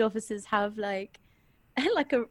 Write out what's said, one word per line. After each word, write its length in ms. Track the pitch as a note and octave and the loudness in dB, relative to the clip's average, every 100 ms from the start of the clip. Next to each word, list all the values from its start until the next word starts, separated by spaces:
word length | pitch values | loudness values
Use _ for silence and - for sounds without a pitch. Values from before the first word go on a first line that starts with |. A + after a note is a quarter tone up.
| A3 | 2
officers 400 | G#3+ - G#3 - | 0 -6 -8 0
have, 320 | G#3 G#3 G#3+ | 0 0 -2
like, 420 | G3+ G3 G3+ - _ _ _ _ _ - | -4 -4 -6 -14 _ _ _ _ _ -2
<laughs> 200 | D4+ A4 | 2 2
like 180 | F#3 | 2
a, 120 | B3 A3+ | 0 0